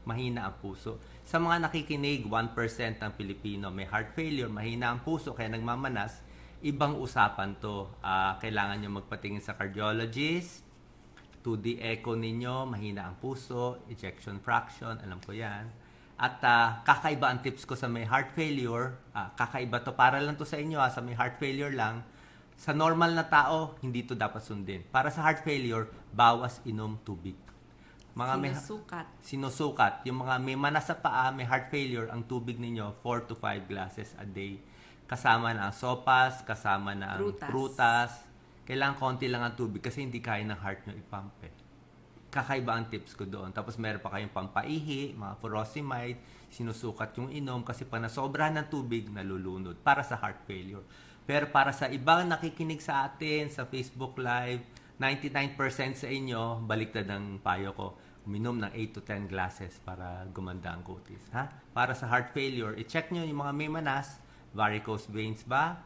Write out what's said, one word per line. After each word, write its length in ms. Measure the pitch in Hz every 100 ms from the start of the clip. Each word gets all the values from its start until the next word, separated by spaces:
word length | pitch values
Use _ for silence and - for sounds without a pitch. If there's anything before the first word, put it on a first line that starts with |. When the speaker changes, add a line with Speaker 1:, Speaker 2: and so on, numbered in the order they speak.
Speaker 1:
Mahina 400 | - 117 127 120
ang 120 | 98 98
puso. 400 | 98 92 110 113 - -
Sa 160 | - 165
mga 240 | 170 170
nakikinig, 640 | 165 165 143 147 143 139 104
one 240 | 113 117
percent 480 | 120 117 - 117 110
ng 160 | 107 -
Pilipino 560 | 98 98 107 98 98
may 160 | 92 90
heart 240 | 104 113
failure, 400 | - 160 143 117
mahina 400 | 104 110 117 120
ang 80 | 120
puso, 320 | 160 160 139
kaya 160 | 123 110
nagmamanas. 720 | 113 117 123 139 113 107 - - - - -
Ibang 320 | 147 135 143 151
usapan 600 | 127 123 104 - 98 95
to. 280 | 107 101 95 -
Ah, 360 | - 95 95 95
kailangan 400 | 113 104 101 104
nyo 200 | 101 101
magpatingin 400 | - 107 104 101
sa 120 | -
cardiologist, 1120 | 101 98 98 107 110 117 117 151 170 175 - - - - - - - - -
two 160 | 120 110
D 160 | 113 117
echo 360 | 113 113 120 113
ninyo, 520 | 113 117 123 127 131
mahina 400 | 107 104 101 90
ang 80 | 92
puso, 640 | 131 131 - 123 123 123 -
ejection 520 | 113 98 - - 101
fraction, 560 | - 117 117 - 117 110
alam 200 | 104 90
ko 120 | 98 107
yan. 320 | 110 101 113 - - - - -
At, 200 | 127 -
ah, 400 | 127 120 117 113
kakaiba 480 | - 139 156 143 135
ang 80 | 127
tips 240 | 135 131
ko 80 | -
sa 160 | 127 123
may 160 | 117
heart 320 | 110 131 139 -
failure. 600 | 156 143 120 117 127 123 -
Ah, 200 | - 95
kakaiba 480 | - 117 135 120 117
to, 160 | 131 127
para 240 | 127 135
lang 160 | 147 147
to 80 |
sa 160 | 147 147
inyo, 200 | 151 156
ah, 120 | 131
sa 80 | 123
may 160 | 120 120
heart 240 | 123 -
failure 320 | 139 135 143
lang. 320 | 135 110 113 113 - - - - -
Sa 160 | - 151
normal 400 | 160 165 165 165
na 80 |
tao, 560 | 160 151 139 160 156 -
hindi 240 | 131 120
to 80 | 120
dapat 320 | 120 107 110
sundin. 400 | - 101 95 95 -
Para 200 | 131 147
sa 160 | 165
heart 200 | 156 156
failure, 440 | 160 139 123 113 110 - -
bawas 480 | 104 117 120 123 - 123
inom 320 | 107 107 107
tubig. 360 | - 90 92 90 - - - - - - -
Mga 200 | 120 123 135
may 160 | 139
Speaker 2:
Sinusukat. 520 | 135 - 214 - 170 160 - -
Speaker 1:
sinusukat. 680 | 135 135 131 147 147 104 - 127
Yung 160 | 127
mga 160 | 127 127
may 160 | 131
manas 320 | 131 143 151 147
sa 80 |
paa, 400 | 165 156 120 131
may 80 | 135
heart 240 | 120 131 131
failure, 400 | 147 135 120 113
ang 80 | 117
tubig 400 | 113 127 117 117
ninyo, 320 | 120 117 104 104
four 240 | 120 120 117
to 80 |
five 320 | 110 107 101 95
glasses 480 | 101 92 107 104 -
a 80 |
day. 380 | 104 95 98 98 - - - - -
Kasama 400 | 123 127 113 117
na 160 | 110 101
ang 80 |
sopas, 720 | 101 123 123 - 127 131 127 -
kasama 480 | 107 104 98 101
na 240 | 101 98 95
ang 160 | 101
Speaker 2:
Prutas. 160 | 101 147
Speaker 1:
prutas. 600 | 131 135 131 120 117 120 - - - - - -
Kailangan 260 | 131 139 139
konti 240 | 131 127 131
lang 160 | 123
ang 160 | 120 110
tubig 240 | 113 98
kasi 240 | 123 143 135
hindi 160 | 117
kaya 240 | 113 104 107
ng 160 | 98
heart 240 | 98 95 104
nyo 80 |
i-pump 400 | 101 - 98 101 -
eh. 100 | 80 - - - - - - - -
Kakaiba 480 | 139 131 135 120 113
ang 80 | 113
tips 320 | 107 - -
ko 80 | 98
doon. 240 | 98 92
Tapos 240 | 95 107 113
meron 160 | 110 104
pa 160 | -
kayong 160 | 98 104
pampaihi, 880 | 98 98 104 - 156 151 135 139 113
mga 160 | 101 104
furosemide, 800 | 113 107 110 151 139 123 120 123 - - -
sinusukat 640 | - 117 110 117 107 110 120
yung 160 | 127
inom 320 | 147 139 123 117
kasi 160 | 117
pag 160 | 127 113
nasobra 480 | 113 127 139 139 156
ng 240 | 156 147
tubig, 400 | 147 123 117 104
nalulunod 640 | 104 95 95 92 95 92 85
para 240 | - 139 -
sa 80 |
heart 320 | 113 104 95 -
failure. 400 | 95 95 98 92 - - - -
Pero 240 | 143 143
para 240 | 147 135
sa 160 | 131 131
ibang 400 | 135 131 170 175
nakikinig 480 | 160 165 - 160 151
sa 320 | - 139 139
atin 400 | - 156 151 147
sa 160 | 143 127
Facebook 480 | 131 127 127 131 131
Live, 400 | 123 123 123 123 117 - - -
ninety-nine 560 | 135 139 143 135 139 139
percent 400 | 135 131 131 -
sa 80 | 123
inyo, 560 | 139 131 113 117 113
baliktad 400 | 110 110 110 117 98
ang 320 | 101 101 98
payo 320 | 95 92 98
ko. 240 | 95 98 - - -
Uminom 320 | 104 101 120 120
ng 160 | 101
eight 240 | 110 110 -
to 80 |
ten 240 | - 101 98
glasses 480 | 95 92 - 92 -
para 400 | - 92 90 90 92
gumanda 400 | 92 92 92 87
ang 80 | 85
kutis. 400 | 90 92 - - - 120
Ha? 80 | 147 - - 120
Para 160 | 131
sa 160 | 127 120
heart 240 | 123 123
failure, 400 | 143 135 123 110 107
i-check 320 | 113 165 160
nyo 80 | 175
yung 240 | 160 147
mga 80 | 143
may 160 | 143 151
manas, 480 | 160 151 135 135 - - - -
varicose 560 | 101 107 107 110 107 -
veins 320 | 107 110 107
ba 380 | 120 131 160 175